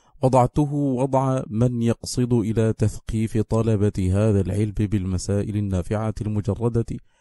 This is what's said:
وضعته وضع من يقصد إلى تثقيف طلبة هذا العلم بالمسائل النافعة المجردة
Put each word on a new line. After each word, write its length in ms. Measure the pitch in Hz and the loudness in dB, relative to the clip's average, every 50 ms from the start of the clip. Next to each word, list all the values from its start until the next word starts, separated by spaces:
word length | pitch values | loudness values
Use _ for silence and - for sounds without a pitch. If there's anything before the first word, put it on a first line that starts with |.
| _ _ _ - | _ _ _ -2
وضعته 500 | - 131 127 127 120 123 - 151 151 139 | 0 4 4 4 4 4 2 0 0 0
وضع 680 | 147 143 143 139 127 120 135 139 131 131 135 135 131 131 - | 0 -2 0 0 0 0 0 0 0 0 2 0 0 -2 -4
من 360 | - 104 110 123 127 123 117 | -4 0 2 2 2 2 0
يقصد 500 | 117 117 113 - - - - 131 123 120 | 0 0 0 -2 -4 -6 -2 -2 0 2
إلى 400 | 120 117 95 113 107 113 113 110 | 2 2 2 0 0 0 0 0
تثقيف 640 | 104 - 110 104 - - - - 113 110 113 107 - 107 | 0 0 0 -2 -2 -4 -6 -4 -2 -2 -2 0 0 -2
طلبة 720 | 107 - 113 113 110 113 110 98 101 104 - 104 95 90 | -2 0 0 0 2 2 2 2 2 0 0 0 0 2
هذا 280 | 95 101 107 113 101 98 | 2 2 4 4 2 2
العلم 340 | 90 92 95 101 110 107 95 107 | 0 0 -2 -2 -2 -2 0 -2
بالمسائل 800 | 104 92 107 101 92 95 92 85 - - 101 101 101 107 101 | 0 0 0 -2 0 -2 -4 -4 -2 -2 -2 -2 -2 -2 -4
النافعة 580 | 107 104 98 92 90 85 - 110 104 110 110 101 - | -4 -2 -2 -2 -2 -2 -2 -4 -2 -2 -4 -6 -4
المجردة 680 | 101 107 107 104 - 101 95 - 113 120 117 117 113 - - - - _ _ _ | -6 -4 -4 -2 -2 -2 -2 -2 -2 -2 0 -2 -2 -4 -8 -12 -14 _ _ _